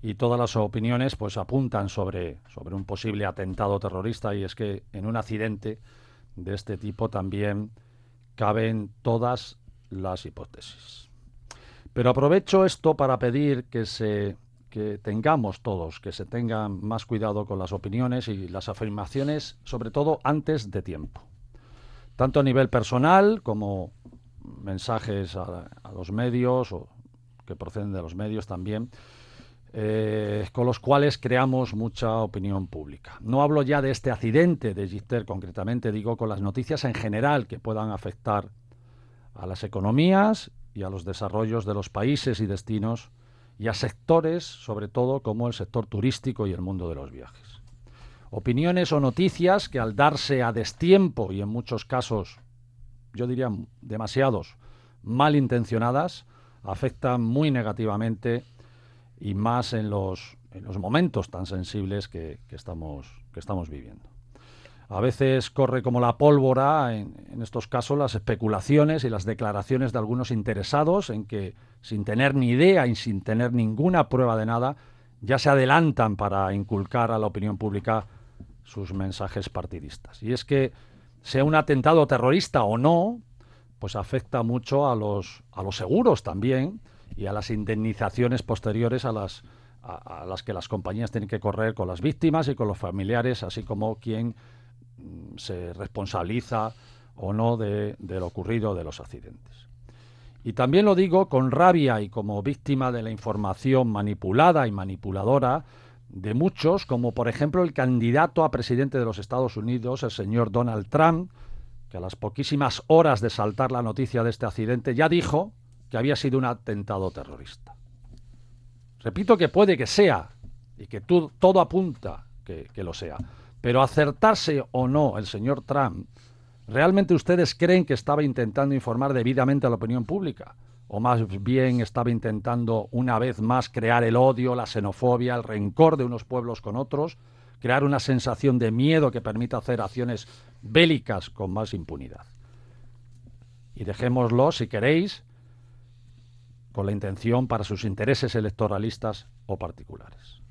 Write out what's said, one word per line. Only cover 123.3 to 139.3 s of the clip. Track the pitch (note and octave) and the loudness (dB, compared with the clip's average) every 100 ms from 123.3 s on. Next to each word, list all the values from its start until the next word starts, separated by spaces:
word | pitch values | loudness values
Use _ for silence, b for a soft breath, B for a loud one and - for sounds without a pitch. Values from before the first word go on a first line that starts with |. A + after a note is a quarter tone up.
| B B B | B B B
pero | A#2+ B2 | 0 4
acertarse | C3 - D3 C#3 A3 G#3+ - D3 B2 | 4 4 2 4 4 4 2 -2 0
o | B2+ B2+ | -2 2
no | C#3+ C#3+ G2 | 4 2 0
el | G2 | -6
señor | G2+ A#2 C#3+ | -4 -2 -2
Trump, | - C#3+ B2+ F2 A2 b b b b b - | -2 0 0 -2 -12 b b b b b -4
¿realmente | A2+ E3 G3 F#3+ | 2 4 6 4
ustedes | E3+ - F3+ E3 - | 2 4 2 2 2
creen | E3+ F#3 D#3+ | 4 6 4
que | |
estaba | C3 - D3 | 0 0 2
intentando | D3 B2+ A#2 A2 C#3 C#3 | 2 0 -2 0 2 0
informar | A#2+ A#2 C#3 | 0 -2 0
debidamente | C3 A#2 C3 B2+ C#3+ C3 | 2 2 2 4 4 2
a | |
la | A2+ | 0
opinión | A2 B2 | 0 -2
pública? | A2+ F#3+ F3 - - - b b b | -2 -4 -4 -8 -16 -20 b b b
¿O | G2+ | -2
más | B2 A#2+ G#2+ F#2+ | 2 2 0 -2
bien | G2+ C3 C3 B2 | 0 2 4 2
estaba | A2 - A#2+ | 0 -2 0
intentando, | A#2 A2+ G#2+ G#2+ A#2+ A#2 A2+ G#2+ | 0 -2 -4 -2 -2 0 0 0
una | A#2+ B2+ A2+ | -2 0 0
vez | B2+ G#2+ | 0 0
más, | A2 B2+ - | 0 0 0
crear | - A2+ A#2+ | -2 2 4
el | A#2 A#2 | 4 6
odio, | C3 B2 B2 | 6 4 0
la | B2 A2+ | -2 -2
xenofobia, | A2+ G2+ F#2+ B2 B2 B2 A#2+ | -4 -4 0 2 2 2 -2
el | |
rencor | A2+ G#2+ G2+ - D#3+ D#3 | -4 -4 -4 6 6 6
de | |
unos | B2 A#2+ A#2 | 0 -4 -6
pueblos | B2+ A#2+ A2+ | -6 -4 -8
con | A2 A2 | -6 -6
otros, | C3+ C#3+ D#3+ - b b b b | -4 -2 -4 -6 b b b b
crear | A#2 C3 C#3+ | 0 2 4
una | C#3 | 2
sensación | - B2+ C3 A2+ C#3 B2 | 2 0 0 2 4 4
de | A#2 | 2
miedo | A2+ C#3+ D#3+ C#3+ | 2 4 6 4
que | A#2 | 0
permita | A2 | -4